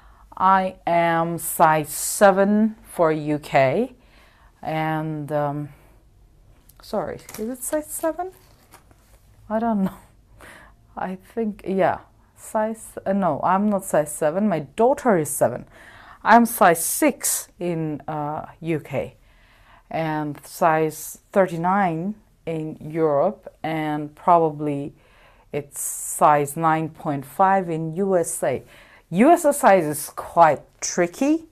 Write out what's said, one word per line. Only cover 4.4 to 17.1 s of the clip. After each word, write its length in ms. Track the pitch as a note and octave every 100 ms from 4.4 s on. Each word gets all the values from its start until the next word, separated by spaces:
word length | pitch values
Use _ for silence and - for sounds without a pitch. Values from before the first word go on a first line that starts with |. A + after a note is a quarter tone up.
| - _
And, 680 | - D#3 D#3 D#3 D#3+ D3+ C#3+
um, 380 | D3+ C#3+ D3 D3 - _ _ _ _ _ _ _ _ _ _
sorry, 380 | - G#3+ D#3+ - - -
is 120 | A3
it 120 | B3+
size 260 | - D4+ D4+
seven? 440 | - E4 D#4+ F#4 - _ _ _ - _ _ _ _ _ _ -
I 100 | G#3+
don't 240 | A#3 G#3+
know. 140 | F#3+ - - _ _ - - - - _ _ -
I 200 | F#3 F#3
think, 480 | - - A3+ G3+ -
yeah, 320 | F#3+ E3 E2+ - _ _ _
size, 600 | - A3 A3 A3 - - -
uh, 80 |
no, 280 | G3 F3+ C#3+
I'm 260 | D#3 F#3+ G#3+
not 140 | G3
size 280 | F#3+ E3+ D3+
seven. 360 | - D#3 E3+ G#3+
My 120 | E3
daughter 580 | C#3+ - A#3 C#4+ B3+ F#3
is 120 | D3
seven. 360 | - B2 A#2+ - - - - - -
I'm 220 | - A3+ A#3
size 380 | - G3 E3 -
six 640 | - D4+